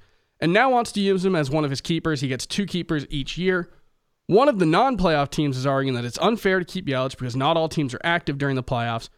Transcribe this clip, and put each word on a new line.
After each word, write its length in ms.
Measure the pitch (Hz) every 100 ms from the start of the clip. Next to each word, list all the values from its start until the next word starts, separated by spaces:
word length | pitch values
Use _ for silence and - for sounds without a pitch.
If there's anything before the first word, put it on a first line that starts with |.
| - _ _ -
and 120 | 160
now 180 | 185 269
wants 220 | 247 233
to 80 | 202
use 240 | 196 190
him 100 | 185 180
as 140 | 143
one 140 | 151
of 60 | 151
his 100 | 135
keepers. 400 | - 165 165 151
He 80 | 131
gets 180 | 127 -
two 180 | -
keepers 420 | 196 180 165 156 -
each 260 | 147 135 -
year. 340 | 180 185 170 - _ _ _ _ -
One 160 | 180 277
of 100 | 233
the 80 | 170
non-playoff 640 | 165 254 240 180 151 143
teams 260 | - 147 131
is 80 | 131
arguing 280 | 135 135 123
that 80 |
it's 140 | 120 -
unfair 400 | 185 233 202 190
to 60 |
keep 220 | 175 190 185
Yelich 300 | 131 131 -
because 180 | 123 120
not 200 | 139 165
all 120 | 160
teams 240 | - 143
are 60 | 120
active 360 | - 170 170 139
during 180 | 143 135
the 60 |
playoffs. 460 | 123 123 117 113 -